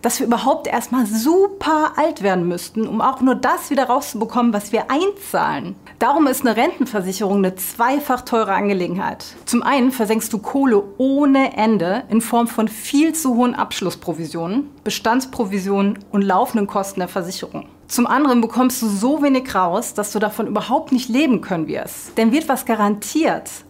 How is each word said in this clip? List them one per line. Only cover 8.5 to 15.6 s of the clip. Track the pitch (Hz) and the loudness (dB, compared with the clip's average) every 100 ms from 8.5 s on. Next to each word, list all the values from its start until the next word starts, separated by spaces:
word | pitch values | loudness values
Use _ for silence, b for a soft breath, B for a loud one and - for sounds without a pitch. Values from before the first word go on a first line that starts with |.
Angelegenheit. | 190 202 196 175 175 160 - - - | 0 0 0 -2 -2 -4 -6 -14 -16
Zum | - 240 | -2 0
einen | - 277 247 | 2 2 2
versenkst | 262 214 220 220 | 2 0 0 -2
du | 202 | -6
Kohle | - 277 277 208 202 - | -2 0 4 4 2 -2
ohne | 262 269 294 269 269 - | 0 4 4 4 2 2
Ende | 220 214 165 208 - | 2 2 2 -2 0
in | 220 | 0
Form | 226 233 233 | 2 0 0
von | - 214 | 0 -2
viel | - - 285 320 | -4 -2 2 2
zu | 320 269 233 | 2 0 2
hohen | 247 | 2
Abschlussprovisionen, | - 185 - 180 - - 156 160 165 170 226 285 - | 0 -4 -4 -4 -4 -8 -6 -6 -6 -2 -2 -4 -8
Bestandsprovisionen | - - 226 247 262 - 208 196 | -6 -4 0 0 -2 -6 -4 -2